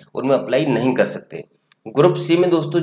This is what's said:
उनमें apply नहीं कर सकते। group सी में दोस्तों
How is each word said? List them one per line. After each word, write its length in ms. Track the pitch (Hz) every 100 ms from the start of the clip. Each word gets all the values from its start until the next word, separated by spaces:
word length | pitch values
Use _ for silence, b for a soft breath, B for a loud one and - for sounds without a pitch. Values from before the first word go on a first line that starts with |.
| B -
उनमें 200 | 131 135
apply 300 | 107 127 151
नहीं 280 | 113 127
कर 120 | 120 101
सकते। 360 | 95 - 80 - _ _ _ 110
group 300 | 131 175 147
सी 200 | - 170
में 120 | 180
दोस्तों 320 | 165 147 170